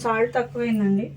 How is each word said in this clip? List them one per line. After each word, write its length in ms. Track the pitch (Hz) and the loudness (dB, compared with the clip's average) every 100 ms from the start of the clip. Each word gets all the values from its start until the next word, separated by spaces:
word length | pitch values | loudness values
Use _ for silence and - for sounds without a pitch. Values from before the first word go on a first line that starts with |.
| 233 | 0
సాల్ట్ 260 | 220 240 254 | 0 0 0
తక్కువైందండి 680 | 240 240 240 220 202 196 226 | -4 -2 -2 2 2 2 -2